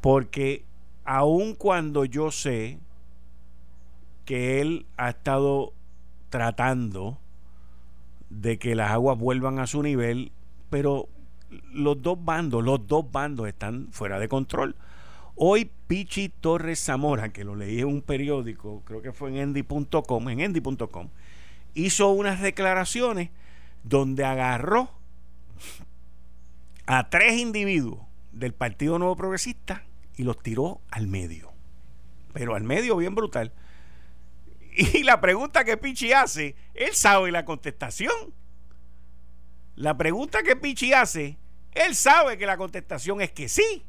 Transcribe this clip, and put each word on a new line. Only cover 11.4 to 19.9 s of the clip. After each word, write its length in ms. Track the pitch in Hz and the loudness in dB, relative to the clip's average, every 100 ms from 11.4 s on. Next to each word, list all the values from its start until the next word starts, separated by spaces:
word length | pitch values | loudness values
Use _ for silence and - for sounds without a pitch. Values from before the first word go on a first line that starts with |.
| - 98 - | -12 -12 -10
los 280 | - 143 170 | 0 2 4
dos 240 | 131 175 | 2 0
bandos, 380 | 170 165 170 120 | 0 0 2 2
los 240 | 117 135 101 | 4 2 4
dos 240 | 151 147 | 2 2
bandos 380 | 135 143 139 107 | -2 -4 -4 -4
están 400 | 95 104 120 - | -4 -6 -6 -8
fuera 280 | - 101 98 | -6 -2 -2
de 100 | 107 | 0
control. 480 | 135 135 127 135 - - - - - - | 0 0 0 0 -2 -10 -10 -10 -10 -10
Hoy 360 | - 165 214 220 - - | 2 6 6 4 -6 -2
Pichi 400 | 175 196 - 196 | -2 -2 -4 -4
Torres 540 | - - 170 165 160 | -2 2 2 2 -2
Zamora, 500 | - 131 147 139 110 | 0 2 2 2 -2
que 120 | 101 | -6
lo 120 | 101 101 | -8 -6
leí 240 | 101 113 | -4 0
en 80 | 135 | 0
un 120 | 143 | 0
periódico, 840 | 139 139 143 143 117 104 107 104 - | 0 -2 0 -2 -2 -6 -10 -10 -10
creo 160 | 110 | -8
que 100 | 120 | -8
fue 180 | 120 139 | -8 -6
en 60 | 135 | -2
endy 240 | 139 139 | -2 -2
punto 400 | - 147 143 | -2 -2 2